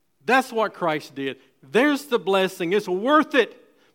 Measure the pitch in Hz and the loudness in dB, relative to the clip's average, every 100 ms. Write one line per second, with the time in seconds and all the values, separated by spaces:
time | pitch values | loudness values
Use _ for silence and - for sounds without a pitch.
0 | _ _ - 262 254 226 202 - 175 156 | _ _ 0 0 0 -4 -4 -2 -4 -4
1 | - 135 135 127 _ _ 135 175 294 277 | -8 -8 -8 -8 _ _ -2 2 2 0
2 | - 233 170 196 190 185 170 202 202 180 | -2 -4 0 0 0 -2 -2 -2 -2 -4
3 | 240 302 - 277 208 - _ _ _ | 2 2 4 0 0 -6 _ _ _